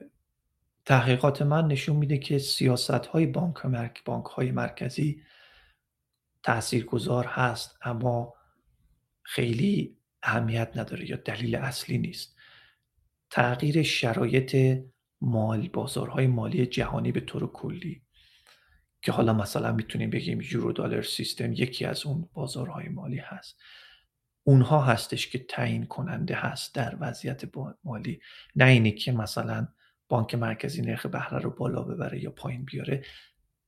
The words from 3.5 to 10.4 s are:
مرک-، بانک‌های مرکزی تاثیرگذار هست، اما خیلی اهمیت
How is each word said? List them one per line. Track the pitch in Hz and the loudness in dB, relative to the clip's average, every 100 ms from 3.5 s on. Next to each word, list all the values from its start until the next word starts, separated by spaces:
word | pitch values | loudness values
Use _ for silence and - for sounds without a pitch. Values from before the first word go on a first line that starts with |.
| 147 135 | -2 -2
مرک-، | 120 117 - | -2 -4 -8
بانک‌های | - 117 - - 127 | -6 -6 -6 -2 -2
مرکزی | 127 117 - 131 135 147 147 - - - - _ _ _ _ _ _ _ _ | 0 -2 -4 -6 -2 -2 -2 -10 -20 -20 -20 _ _ _ _ _ _ _ _
تاثیرگذار | - 117 - 123 110 117 - 123 120 | 0 0 2 -2 0 -2 0 0 0
هست، | - 127 117 - - | 0 0 -2 -10 -10
اما | 123 117 123 120 - - _ _ _ _ _ _ _ _ | -6 -2 0 -2 -4 -12 _ _ _ _ _ _ _ _
خیلی | - - 120 117 196 196 - - _ _ | -8 -2 0 2 2 2 -2 -8 _ _
اهمیت | - 113 | 0 0